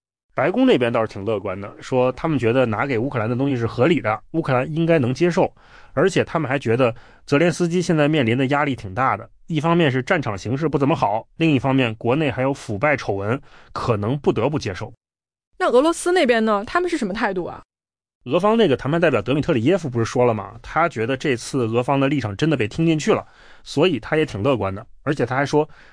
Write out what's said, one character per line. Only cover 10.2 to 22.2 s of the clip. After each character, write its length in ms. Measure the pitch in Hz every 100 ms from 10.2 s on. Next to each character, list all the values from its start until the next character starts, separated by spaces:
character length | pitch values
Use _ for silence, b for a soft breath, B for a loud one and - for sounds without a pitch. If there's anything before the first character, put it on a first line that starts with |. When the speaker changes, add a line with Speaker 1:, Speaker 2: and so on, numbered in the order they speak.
Speaker 1:
场 160 | 127 98
形 220 | 107 139
势 100 | 156
不 80 | 135
怎 120 | 139
么 80 | 160
好， 320 | 107 110 - -
另 160 | 160
一 60 | 139
方 120 | 135
面 220 | 135 120
国 220 | 110 113 139
内 160 | 151
还 100 | 113
有 100 | 135
腐 240 | 139 - 101
败 200 | 147 139
丑 160 | -
闻， 280 | 98 101 135 b b b
可 240 | - - 107
能 220 | 104 143
不 140 | 202
得 180 | 135 127
不 80 | 156
接 160 | 110
受。 180 | 87 110 - _ _ _ _ _ -
Speaker 2:
那 140 | 359
俄 100 | 240
罗 120 | 311
斯 180 | 330 349
那 160 | 359 269
边 180 | 233
呢？ 200 | 220 202 214
他 140 | 349
们 100 | 359
是 80 | 330
什 80 | 202
么 80 |
态 180 | 214 233
度 120 | 185
啊？ 180 | 165 - - _ _ _ _ _
Speaker 1:
俄 160 | 123 165
方 160 | 202 233
那 100 | 196
个 80 |
谈 160 | 123 131
判 80 | 165
代 120 | 170
表 100 | 120
德 140 | 101
米 80 | 147
特 100 | 135
里 100 | 135
耶 120 | 117 190
夫 100 | 156
不 120 | 120
是 60 | 113
说 180 | 127
了 80 | 123
吗？ 220 | 110 95 113
他 260 | - 156 165
觉 180 | 123 113
得 80 |
这 220 | 131 160 120
次 300 | - 139 113
俄 160 | 117
方 180 | 123 139
的 80 | 135
立 100 |
场 160 | 147